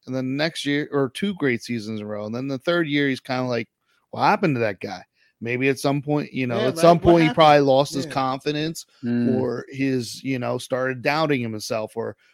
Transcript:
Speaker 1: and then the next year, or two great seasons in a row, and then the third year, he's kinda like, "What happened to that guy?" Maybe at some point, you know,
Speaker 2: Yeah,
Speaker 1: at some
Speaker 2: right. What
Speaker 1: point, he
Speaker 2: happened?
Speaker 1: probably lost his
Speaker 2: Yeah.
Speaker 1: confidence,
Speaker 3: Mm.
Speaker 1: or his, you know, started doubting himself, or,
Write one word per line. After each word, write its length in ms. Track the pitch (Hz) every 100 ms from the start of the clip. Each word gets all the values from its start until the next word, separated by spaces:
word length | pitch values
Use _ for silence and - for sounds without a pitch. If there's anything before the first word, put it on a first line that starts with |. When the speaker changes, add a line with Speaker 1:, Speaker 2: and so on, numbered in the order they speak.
| -
Speaker 1:
and 100 | 131
then 100 | 131
the 140 | 135
next 220 | 160 - 143
year, 220 | 143 147
or 180 | 143 135
two 240 | - 196 185
great 280 | 143 117
seasons 360 | - 120 104 110
in 60 | 104
a 40 |
row, 160 | 104 107
and 100 | 117
then 120 | 135
the 120 | 131
third 280 | - 175 160
year, 220 | 143 143
he's 100 | 131
kinda 240 | - 131
like, 240 | 127 120 110 _ _ _ _
"What 100 | -
happened 340 | 139 208 190 127
to 40 |
that 180 | 110 98
guy?" 220 | 113 92 - _ _ -
Maybe 280 | 117 123 135
at 100 | 135
some 220 | 143 143
point, 320 | 139 147 -
you 140 | 123 127
know, 120 | 120
Speaker 2:
Yeah, 100 | 123
Speaker 1:
at 80 | 160
some 200 | 170 170
Speaker 2:
right. 60 |
What 100 | 170
Speaker 1:
point, 100 | 170
he 60 | 156
Speaker 2:
happened? 60 | 151
Speaker 1:
probably 260 | 156 147
lost 320 | 139 131 143
his 120 | 139 135
Speaker 2:
Yeah. 80 |
Speaker 1:
confidence, 720 | 139 131 131 147 147 156 165 - _
Speaker 3:
Mm. 440 | 120 120 120 127 127
Speaker 1:
or 180 | 120 -
his, 540 | 131 135 131 113 -
you 160 | 131 131
know, 180 | 120 123
started 440 | - 127 131 127
doubting 400 | 143 147 160 139
himself, 540 | 120 107 - 113 107 113
or, 220 | 107 104 _